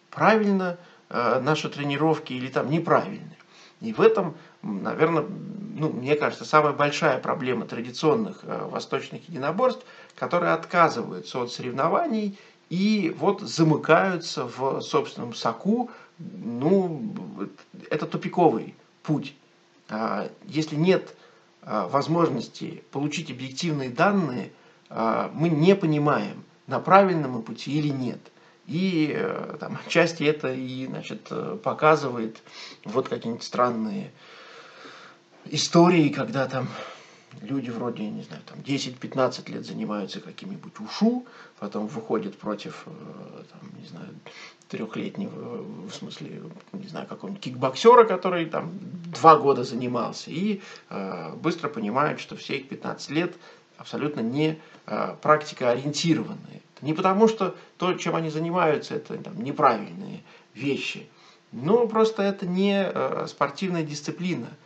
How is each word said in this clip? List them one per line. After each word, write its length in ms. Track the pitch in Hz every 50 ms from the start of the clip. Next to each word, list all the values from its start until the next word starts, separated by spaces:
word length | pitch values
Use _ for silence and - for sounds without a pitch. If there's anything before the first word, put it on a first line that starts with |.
| _ -
правильно, 680 | - 143 156 190 220 220 208 202 196 190 185 180 175 - - - - - _ -
э, 320 | - 117 120 113 120 131
наши 280 | 123 143 156 151 - 151
тренировки 640 | - 147 143 143 143 139 156 160 156 151 - -
или 160 | 127 127 123 131
там 200 | 131 147 - 123
неправильно. 600 | 156 165 - 156 151 120 - 95 101 - - - - - - _ - - - - _ -
И 120 | - 226
в 80 | 214 143
этом, 340 | 196 226 220 214 180 160 147 - - - - -
м, 200 | - - - 95
наверно, 420 | - 110 117 - 156 160 165 151 143 - - - - - - - - - - -
ну, 120 | 156 156
мне 260 | - 120 123 135 151
кажется, 280 | 147 147 120 - - 120
самая 280 | - - 156 151 147
большая 460 | 135 147 147 147 147 - 170 151 131 131
проблема 440 | - - 131 - 131 127 123 113 -
традиционных, 760 | - 123 120 120 127 123 - - 156 139 113 107 92 98 -
э, 240 | - - 107 110 104 -
восточных 600 | - 110 - - - 131 - - 151 127 - -
единоборств, 560 | 170 131 135 151 170 208 254 254 226 - - - - - - - -
которые 360 | - 131 120 175 175 170 170
отказываются 840 | 165 160 165 - - 175 165 151 120 120 98 - 92 90 - - - 127
от 120 | 120 120
соревнований 840 | - - 127 123 117 131 143 165 190 - 349 320 226 220 214 202 196 - - - _ _ _ -
и 440 | 160 185 196 214 214 208 175 - - 139
вот 240 | 151 196 196 185
замыкаются 1040 | 107 113 - 156 165 156 151 127 - - 160 175 190 190 180 165 165 - - 156 127
в 360 | 113 113 120 131 135 135 -
собственном 520 | 123 - - 139 127 - - 135 123 120 110
соку. 560 | - - 120 110 - - 190 220 247 240 - - - - - _ -
Ну, 960 | - - - 185 160 113 120 123 135 165 196 196 185 175 160 135 113 101 92 - 92 - - 95 101 - - - - _ - - - -
это 160 | - 156 165
тупиковый 680 | 160 - 160 - 165 - 185 170 147 113 110 - - - - _ _ _ _
путь. 320 | - - 156 131 - - - _ _ _ _ _ _ _ _ _ _ -
А, 400 | 107 110 113 107 101 104 92 - - - -
если 280 | - 127 156 156 - 151
нет, 400 | 147 165 185 180 - - - - _ - - _ _ _ _ _ _
а, 240 | - - 107 107 92
возможности 960 | 90 131 139 135 139 160 170 170 147 127 113 - - - - - - - - - -
получить 400 | - 143 143 151 - 170 156 147
объективные 600 | 127 123 131 131 - - 175 170 151 143 131 127
данные, 600 | 120 135 170 202 202 196 170 135 127 117 87 73 - - - - _ _ _ -
а, 400 | - 113 113 113 117 117 107 -
мы 160 | - 139 156 170
не 260 | 160 147 160 185 196
понимаем, 640 | 196 185 156 151 147 147 151 135 113 104 98 - - - _ _ _ -
на 140 | - 135 123
правильном 520 | - 160 185 196 202 185 175 160 143 131
мы 100 | 123 113
пути 360 | 110 - 113 - - 139 139 156
или 120 | 147 147
нет. 280 | 139 131 127 117 101 98 - - _ - - - _ _ _
И, 460 | - 147 170 190 190 175 160 151 143 -
э, 420 | - - - - - - - - -
там, 180 | - - - - -
отчасти 380 | - - 170 170 165 170 - 147
это 280 | 151 151 151 - 131
и, 340 | 131 131 131 127 127 131 131 131
значит, 400 | - - - - - - - -
э, 260 | - 117 - - - -
показывает 800 | - 135 120 - 156 151 160 147 139 131 120 117 113 110 - - - - - - - - - - -
вот 240 | - 104 131 127 -
какие-нибудь 360 | 120 120 - 117 120 - -
странные 640 | - - 123 123 123 117 113 110 107 101 101 95 - - - - - - - - - - - - - - - - - - - - - - _ _ _ _ - -
истории, 640 | - - 147 - - - 170 170 180 180 165 151 143
когда 380 | - 135 127 113 113 139 131 123
там 200 | 135 131 131 - - - - - - - - - - - _ - - -
люди 280 | 104 107 139 139 117 123
вроде, 380 | 117 110 120 120 - - 107 104
не 140 | 113 -
знаю, 200 | - - - - -
там 140 | - - -
десять-пятнадцать 840 | - 127 139 131 - 135 123 - - 110 - 131 127 123 - - - -
лет 160 | - - -
занимаются 560 | - - 110 110 107 104 104 98 92 - 98
каким-нибудь 600 | - - - - 101 95 98 - - - - -
ушу, 460 | - - - - 208 233 247 247 247 - - - - - _ -
потом 260 | - - - 202 107
выходят 500 | 107 - 113 - - 110 107 98 101 - -
против, 460 | - 107 104 104 - 95 - - -
э, 560 | - - - - - - - - - - 67 - -
там, 180 | - - - - - -
не 60 | -
знаю, 220 | - - 82 - - - - - - - - - - - _ - -
трёхлетнего, 920 | - - 113 - - - - - - - - - - - 123 120 120 101 92 87 - - 87 -
в 40 |
смысле, 500 | - - - - - - 78 - - - - - - - - -
не 160 | - - - -
знаю, 180 | 156 156 135
какого-нибудь 360 | - - - - 190 202 196 -
кикбоксёра, 600 | 139 127 123 135 131 - - - 233 247 247 226
который 420 | 220 185 180 - 190 180 170 165
там 260 | 156 - 156 - 165 175 - - - - - - -
два 240 | - - - 160 156 147
года 240 | 143 139 135 123
занимался, 680 | 123 - 117 117 127 120 123 120 110 107 - - - -
и, 300 | - 160 196 214 202 196 - - - - - -
э, 440 | - 98 98 95 92 87 80 78 73
быстро 320 | - 135 165 170 - - -
понимают, 520 | - 120 107 104 117 135 147 151 - -
что 140 | - - -
все 200 | - - - 139
их 120 | 139 135 -
пятнадцать 420 | - - - 123 117 - - -
лет 260 | 139 160 180 170 - - - - - - _ _ _
абсолютно 440 | - 135 - - 117 135 147 147 135
не, 360 | 113 113 127 147 156 160 160 160 - - - - -
э, 280 | - 107 110 107 95 87 -
практикоориентированные. 1400 | - 147 151 147 - - - - 127 120 123 127 135 151 147 - - 165 156 233 214 - - - - - - - _ _ - -
Не 100 | 131 147
потому, 340 | 156 170 185 190 190 202 226 220
что 260 | 220 - 190 175 - - - - _ -
то, 160 | 170 185 180
чем 220 | 226 - 170 165
они 120 | 165 160 156
занимаются, 640 | 147 156 160 170 170 180 170 156 147 - - - -
это, 200 | - - - -
там, 260 | - - - - 170
неправильные 800 | 123 - - 147 151 131 - 208 101 85 85 92 98 98 98 - - - - - _ _ -
вещи, 540 | 101 123 143 131 - - - - 104 - - _ _ - - - _ _ -
но 340 | - 113 127 170 220 247 240
просто 360 | 202 220 220 220 220 220 -
это 240 | 196 202 196 196 196
не, 360 | 175 180 185 196 202 196 196
э, 440 | 190 - - 131 131 131 - - 160 160
спортивная 540 | - - 143 139 - - 196 185 175 165
дисциплина. 680 | 156 147 147 - - - - - 175 185 160 127 113 - - - _